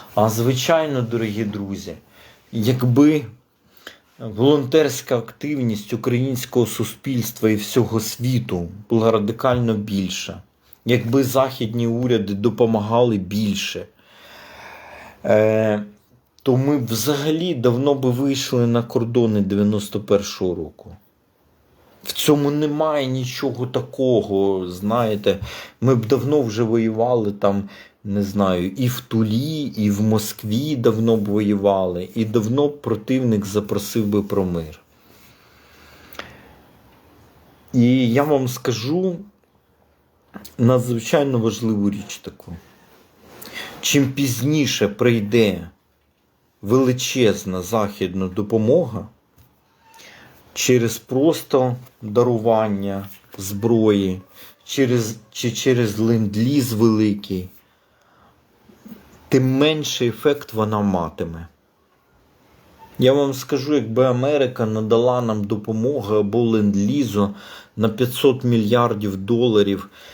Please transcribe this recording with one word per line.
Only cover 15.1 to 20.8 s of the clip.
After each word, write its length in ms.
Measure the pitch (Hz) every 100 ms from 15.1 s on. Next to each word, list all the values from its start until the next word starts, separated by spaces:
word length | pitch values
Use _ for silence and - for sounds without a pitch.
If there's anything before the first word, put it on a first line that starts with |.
| - 127
е, 580 | 107 107 110 110 107 104 - _ _ _ _
то 140 | - 127
ми 200 | 135 147
б 80 | 113
взагалі 680 | 110 120 143 151 156 180 139
давно 400 | 123 120 139 139
би 160 | 127
вийшли 560 | 123 139 139 - 127 120
на 160 | 117
кордони 580 | 117 120 117 120 113 104
дев'яносто 580 | 98 101 104 107 101 101
першого 560 | 101 101 - - 92 87
року. 400 | 76 -